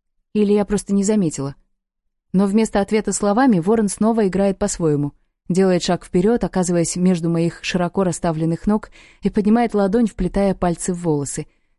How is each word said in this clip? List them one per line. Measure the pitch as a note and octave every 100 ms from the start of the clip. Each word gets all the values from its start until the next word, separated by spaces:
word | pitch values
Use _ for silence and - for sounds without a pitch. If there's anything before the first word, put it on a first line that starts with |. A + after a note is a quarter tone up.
| _ _ _
Или | G#3+ G3+
я | G#3
просто | G3+ G3+ -
не | G3+
заметила. | G3 G#3+ E3 - C#3 - _ _ _ _ _ _ _
Но | F#3 G3+
вместо | G#3+ A3 G3+
ответа | G3+ G#3+ G#3
словами | F#3+ G#3 G#3 C4+ F#3
Ворон | E3 A3+ G3+
снова | - G#3+ A3+ G3
играет | F#3 G3 F#3+
по-своему. | G#3 - D#3+ D3 C#3+ - _ _ -
Делает | F3 F#3+ F3+
шаг | - F3
вперёд, | - F3+ G3+ A#3+
оказываясь | F#3 - F3 F3 D#3+ F3
между | F#3 F3+ E3+
моих | E3 E3+ -
широко | - F#3 F3 -
расставленных | F#3 D#3 F3 D#3 E3 E3 -
ног, | - - - - _
и | G3+
поднимает | G#3+ G3+ A3+ A#3
ладонь, | G#3 G3 A#3 A3+
вплетая | - F3 G3 G3 F#3+
пальцы | F3+ E3 -
в | F3
волосы. | F3 D3 C#3 - D3+ _ _